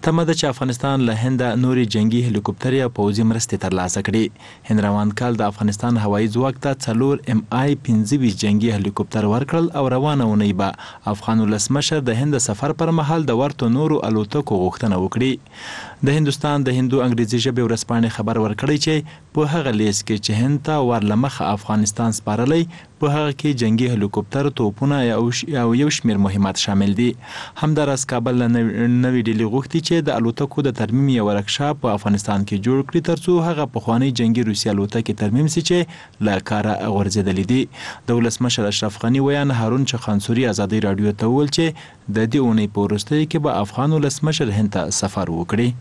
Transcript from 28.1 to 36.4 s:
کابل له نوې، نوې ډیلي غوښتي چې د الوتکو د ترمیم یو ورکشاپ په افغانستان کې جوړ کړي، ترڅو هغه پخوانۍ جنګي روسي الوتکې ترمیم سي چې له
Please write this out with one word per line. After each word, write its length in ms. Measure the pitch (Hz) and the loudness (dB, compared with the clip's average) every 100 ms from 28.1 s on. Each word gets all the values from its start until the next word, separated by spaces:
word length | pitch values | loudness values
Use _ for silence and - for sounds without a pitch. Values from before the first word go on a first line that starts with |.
کابل 280 | 127 120 123 | -2 0 0
له 60 | 120 | 2
نوې، 340 | 120 113 101 120 123 | 2 2 0 2 2
نوې 160 | 127 127 117 | 2 2 0
ډیلي 180 | 110 110 | 0 0
غوښتي 280 | 120 131 165 160 | 0 -2 -4 0
چې 200 | 170 151 | 0 2
د 80 | 131 | 0
الوتکو 480 | 113 117 143 - 139 | 0 0 -4 0 -2
د 60 | 110 | -2
ترمیم 320 | 110 120 139 127 | -2 2 2 2
یو 100 | 104 | 2
ورکشاپ 540 | 101 101 - 143 147 | 0 -2 -2 -2 -2
په 140 | 123 104 | -2 -2
افغانستان 480 | 104 101 - 101 101 | 0 0 0 -2 -2
کې 160 | 104 104 | -2 0
جوړ 200 | 131 135 | 0 2
کړي، 120 | 170 160 | -2 0
ترڅو 280 | 165 170 175 165 | -2 2 2 2
هغه 180 | 156 143 | -2 -2
پخوانۍ 360 | 117 - 117 135 123 | -4 0 2 2 2
جنګي 220 | 117 113 113 | 2 2 0
روسي 240 | 104 - | 0 0
الوتکې 480 | 101 101 117 113 107 | 0 0 -2 -2 -2
ترمیم 300 | 104 113 151 160 | 0 2 2 0
سي 80 | 160 | 0
چې 100 | 175 170 - - - 107 | 0 0 -6 -20 -4 0
له 180 | 98 | 0